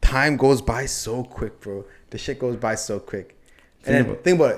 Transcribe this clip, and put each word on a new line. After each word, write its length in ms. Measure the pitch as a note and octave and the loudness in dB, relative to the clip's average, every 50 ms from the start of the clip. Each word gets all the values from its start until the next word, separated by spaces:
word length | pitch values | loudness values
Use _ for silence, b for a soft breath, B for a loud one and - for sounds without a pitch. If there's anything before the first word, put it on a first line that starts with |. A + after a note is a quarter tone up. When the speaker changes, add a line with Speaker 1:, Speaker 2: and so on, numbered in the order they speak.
Speaker 1:
time 360 | - - C3 C3 C#3 D3+ D3 | 2 2 4 4 2 2 2
goes 240 | B2 C3 C3+ C#3 A#2 | 4 4 4 4 4
by 240 | - - A2+ B2 C3+ | 0 -2 -4 -4 -4
so 380 | C3 - - - A2 A2+ B2+ B2 | -6 -6 -8 -6 -6 -6 -6 -8
quick, 360 | - - - A#2+ G#2 - - | -8 -8 -8 -8 -8 -10 -12
bro. 240 | - G#2+ G2 G2 G2+ b b b b _ | -12 -10 -10 -10 -12 b b b b _
The 60 | - - | -14 -10
shit 180 | - - C3 | -8 -8 -6
goes 200 | A2+ C3 B2 A#2+ | -4 -4 -4 -2
by 180 | A2+ A#2+ A2 A2 | -2 -2 -2 -2
so 240 | G#2 - - G#2 G2+ | -4 -4 -6 -6 -8
quick. 400 | - - - G2 F2 - _ b b b b b b b b _ - | -8 -8 -10 -10 -10 -12 _ b b b b b b b b _ -2
And 100 | - C#3 | 0 2
Speaker 2:
Think 20 | C#3 A#2+ | 2 2
Speaker 1:
then 0 | - | 0
Speaker 2:
about 120 | - - - | -2 0 2
Speaker 1:
think 160 | F3+ F3+ E3+ | 2 4 6
about 120 | D3+ B2 G#2 | 4 4 2